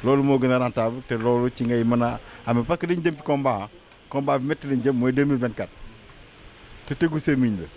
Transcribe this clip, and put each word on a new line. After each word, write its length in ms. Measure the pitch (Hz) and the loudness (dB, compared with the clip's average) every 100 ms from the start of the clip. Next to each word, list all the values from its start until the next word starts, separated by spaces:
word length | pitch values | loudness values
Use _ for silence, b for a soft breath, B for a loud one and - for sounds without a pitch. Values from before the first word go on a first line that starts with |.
Loolu 180 | - 139 | 4 2
moo 160 | 139 139 | 4 4
gën 140 | 127 | 4
a 80 | 127 | 2
rentable 420 | 123 117 113 123 127 | 0 0 -2 -4 -6
te 80 | 120 | -2
loolu 340 | 117 120 123 | 2 2 0
ci 140 | 123 117 | -2 0
ngay 180 | 120 | 2
mën 200 | 113 120 | 2 2
a 160 | 120 113 B B - | 0 -4 B B -2
amee 160 | 120 | 0
parce 160 | 117 170 | 0 -2
que 60 | 175 | -2
dañ 160 | 175 | 0
jëm 120 | 165 151 | 0 -4
ci 80 | |
combat, 380 | - 143 135 107 | -2 0 0 -2
ah. 60 | 104 - - - - | -6 -14 -20 -20 -8
Combat 300 | 139 139 143 | -4 0 0
bi 80 | 131 | 0
métti 220 | 156 143 | -4 -2
lañ 160 | 135 | 0
jëm 120 | 123 127 | 0 2
mooy 160 | 123 | 2
deux 120 | 127 143 | 2 2
mille 140 | 135 | 2
vingt-quatre. 320 | 123 104 98 - - - - - - - - - - - - | -2 -4 -10 -10 -20 -20 -20 -20 -20 -20 -20 -20 -20 -20 -10
Te 80 | |
tegu 260 | 143 170 156 | -2 0 0
semiñ 360 | 156 139 123 101 | 0 2 2 0
la. 60 | 80 | -6